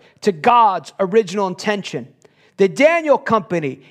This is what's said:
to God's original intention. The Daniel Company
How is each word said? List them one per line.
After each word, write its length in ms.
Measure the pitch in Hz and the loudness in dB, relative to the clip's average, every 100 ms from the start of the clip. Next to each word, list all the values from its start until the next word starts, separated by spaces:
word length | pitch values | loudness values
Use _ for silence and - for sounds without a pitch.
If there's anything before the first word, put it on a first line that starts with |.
| _ _ | _ _
to 100 | - | -4
God's 600 | 165 180 240 220 180 147 - | 0 2 4 4 0 -6 -6
original 480 | 190 214 190 202 190 | 0 0 0 -4 -6
intention. 640 | 185 214 208 - 143 120 _ _ _ _ - | -4 -4 -4 -6 -12 -12 _ _ _ _ 0
The 120 | 196 | 0
Daniel 480 | 151 294 339 311 254 | 4 2 2 0 0
Company 640 | - 220 165 175 143 - _ | 0 -2 -2 -6 -6 -8 _